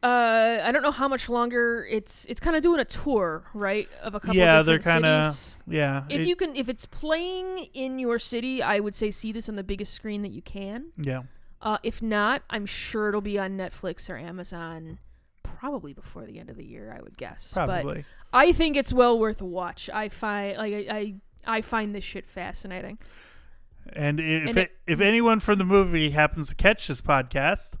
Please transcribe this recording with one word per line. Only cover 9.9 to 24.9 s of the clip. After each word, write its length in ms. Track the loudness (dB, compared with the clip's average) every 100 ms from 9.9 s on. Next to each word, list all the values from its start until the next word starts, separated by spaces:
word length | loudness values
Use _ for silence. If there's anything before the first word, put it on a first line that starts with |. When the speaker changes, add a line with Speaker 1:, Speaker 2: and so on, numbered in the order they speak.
Speaker 1:
screen 280 | -10 -8 -6
that 80 | -6
you 100 | -10
can. 500 | -12 -10 -10 -10 -12 -8
Speaker 2:
Yeah. 260 | -6 -6 -8 -18 -20 -10
Speaker 1:
Uh, 160 | -4 -4
if 180 | -4 -6
not, 420 | -2 0 2 0 -4
I'm 160 | -8 -6
sure 440 | -8 -6 -4 -2
it'll 100 | -2
be 160 | -2 -4
on 180 | -4 -6
Netflix 520 | -8 -8 -10 -8 -10
or 60 | -12
Amazon 840 | -12 -12 -12 -12 -12 -12 -14 -16 -18 -20 _ _
probably 480 | -12 -10 -8 -8 -10
before 320 | -16 -16 -16 -16
the 140 | -18
end 100 | -18
of 60 | -18
the 80 | -16
year, 280 | -16 -16 -16
I 40 |
would 160 | -18 -14
guess. 340 | -14 -14 -8 -2
But 100 | -2
Speaker 2:
Probably. 400 | -2 -4 -6 -10 -18 0
Speaker 1:
I 200 | 4 6
think 240 | 6 4 2
it's 160 | 0
well 260 | 4 6 6
worth 220 | 2 -2
a 40 | -8
watch. 440 | -6 -8 -10 -8
I 140 | -6 -8
find, 480 | -6 -4 -4 -4 -4
like, 160 | -4
I, 140 | -4 -4
I, 680 | -6 -6 -8 -18 -16 -4 -2
I 40 |
find 320 | -2 -4 -4
this 120 | -6 -8
shit 200 | -12 -12
fascinating. 720 | -12 -10 -10 -10 -10 -10 -14 -18 -20 -20 -20 -20 -20 -20 -20 -14
Speaker 2:
And 300 | -2 0 0
if 260 | 0 0 2
Speaker 1:
And 80 | 2
Speaker 2:
it, 40 |
Speaker 1:
it 100 | 2 -4
Speaker 2:
if 140 | -2